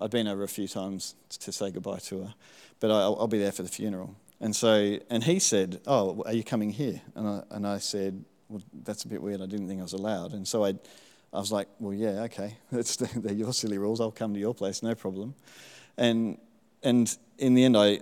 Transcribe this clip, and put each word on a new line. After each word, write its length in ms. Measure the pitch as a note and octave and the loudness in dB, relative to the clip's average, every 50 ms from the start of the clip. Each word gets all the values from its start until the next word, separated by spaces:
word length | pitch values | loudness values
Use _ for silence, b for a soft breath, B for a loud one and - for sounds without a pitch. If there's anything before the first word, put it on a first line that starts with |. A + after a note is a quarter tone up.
I'd 100 | G2+ G#2+ | -6 -2
been 160 | A#2 A#2+ A2 G#2 | 0 0 0 0
over 160 | G2 G2 G2+ | -2 -4 -4
a 60 | G2 | -6
few 180 | - - G2 F#2 | -6 -6 -6 -6
times 480 | - G#2 F#2 G2 G2 F#2+ - - - _ _ - | -6 -6 -6 -6 -6 -8 -8 -10 -14 _ _ -16
to 240 | - - - G2+ - | -16 -14 -12 -10 -8
say 180 | - G#2 G2 | -6 -6 -6
goodbye 280 | F2+ F#2 F2 G2 F#2 F#2 | -6 -6 -6 -6 -8 -8
to 240 | - - G2 F#2 F#2 | -8 -8 -8 -8 -8
her, 100 | G2+ - B B B B B B B B B | -10 -12 B B B B B B B B B
but 100 | - G#2+ | 2 4
I, 120 | G#2+ G#2 F#2+ | 4 6 4
I'll, 120 | G#2 G#2+ - | 4 2 2
I'll 60 | A2+ A2 | 0 0
be 120 | A2+ G#2 | 2 2
there 140 | G2+ G2+ - | 2 0 -2
for 100 | - F2+ | -4 -8
the 60 | F2 | -8
funeral. 480 | - - G#2+ G#2+ G2 F#2 F#2+ F#2+ G2 - _ _ - - | -8 -6 -6 -6 -6 -6 -8 -12 -14 -18 _ _ -12 -6
And 120 | - A2 G#2 | -4 -2 0
so, 440 | - A#2+ A2+ A2 G#2 G#2 G2+ G#2 - - - | 4 6 6 8 8 6 4 2 -2 -4 -2
and 140 | A#2+ A2+ A#2+ | -2 0 2
he 160 | D#3+ F3 F#3+ | 4 2 4
said, 400 | - - A#2 G2+ F#2+ F2+ F#2 - - - | 4 4 4 4 2 2 -2 -6 -2 2
"Oh, 340 | C#3 A#2 G2+ F#2+ F2 G#2+ - | 2 2 2 2 0 -4 -4
are 80 | A2 A2+ | -2 -2
you 100 | A2+ A2 | -2 -2
coming 280 | - C3 A2 G#2+ G#2 | 0 -2 -2 0 -2
here?" 280 | G2+ A#2+ D3 A#2+ F#2 - - - - | -2 -2 -4 -4 -4 -6 -10 -14 -10
And 100 | - G#2+ | -6 -4
I, 180 | G#2 G2+ - - - | -4 -4 -6 -8 -10
and 140 | - G#2 G2+ | -8 -6 -4
I 120 | G2+ G2+ G2 | -4 -4 -4
said, 480 | - - - G2+ F#2+ G2 F#2+ F#2+ D#2+ - _ _ _ - | -4 -4 -2 -2 -2 -2 -4 -6 -10 -16 _ _ _ -12
"Well, 120 | G#2+ G2 - - - C#2+ - | -12 -12 -12 -14 -18 -14 -10
that's 220 | - G#2 - - | -8 -8 -8 -8
a 20 | - | -8
bit 140 | A2 C2+ | -8 -6
weird. 200 | D2 G2+ G2+ F#2+ | -6 -6 -6 -6
I 40 | F#2 | -6
didn't 240 | F#2 G2+ G#2 G2 F2+ | -6 -6 -6 -6 -6
think 100 | G2 F#2+ | -6 -8
I 40 | F#2 | -8
was 100 | E2+ F#2+ | -8 -6
allowed." 400 | F#2+ G2 G#2+ G#2+ F2+ F2 F2+ - | -4 -4 -2 -2 -4 -4 -6 -8
And 120 | G2+ F#2 | -8 -6
so 200 | - - A2+ G#2 | -2 0 2 2
I, 60 | G2 G2 - - B B B B B B B B B | 2 0 -2 -6 B B B B B B B B B
I 80 | B G2 | B -6
was 140 | G2 F#2+ G#2+ | -4 -2 -2
like, 160 | G2+ G2 - - - | -2 -2 -4 -8 -8
"Well, 140 | A2+ G2+ G2 | -6 -6 -4
yeah, 300 | G2+ A2 G#2+ F#2+ G#2 A#2 | -2 0 0 0 -2 -4
okay. 340 | A2 - - G2 G#2 A2 - _ | -6 -8 -8 -10 -10 -10 -14 _
<laughs> 80 | - | -6
That's 260 | B2 A#2+ A#2+ - - - | -4 -2 -2 -2 -2 -4
the, 200 | B2+ A2 - A#2+ | -4 -4 -4 -4
they're 140 | G2 G#2 | -4 -2
your 220 | G2+ G#2+ A2 A#2+ B2+ | -2 -2 -2 -2 -2
silly 240 | - - A2 G2+ G2 | -2 -2 -2 -2 -2
rules. 240 | G2+ G#2+ A2+ A2+ | 0 0 0 0
I'll 100 | A2+ A2 | -2 -2
come 220 | - - A#2 G#2+ G2+ | -2 -4 -4 -4 -2
to 80 | G2+ | -2
your 120 | G2+ A2+ A#2+ | -2 -2 -2
place, 300 | - G2 G2 G2 - A2+ | -2 -2 -4 -4 -2 -2
no 100 | A2+ A#2 | -2 -2
problem." 420 | - - G2 F#2+ F#2+ G#2 B2+ C#3 _ B B B B B B B B B B B - | -2 -4 -6 -6 -6 -8 -10 -12 _ B B B B B B B B B B B 2
And, 400 | B2 A#2 A2+ A2+ A2+ G#2 - - - _ _ _ _ _ _ _ - | 2 4 4 4 2 0 -4 -6 -12 _ _ _ _ _ _ _ 0
and 320 | C3+ B2 B2 A#2 - - - _ _ _ - | 4 4 4 4 2 0 -6 _ _ _ 0
in 160 | C#3 B2+ B2+ | 4 6 8
the 100 | B2+ B2+ | 8 8
end, 140 | C3 A#2+ G#2 | 8 8 8
I, 240 | G#2 G#2 G#2 - | 8 8 6 4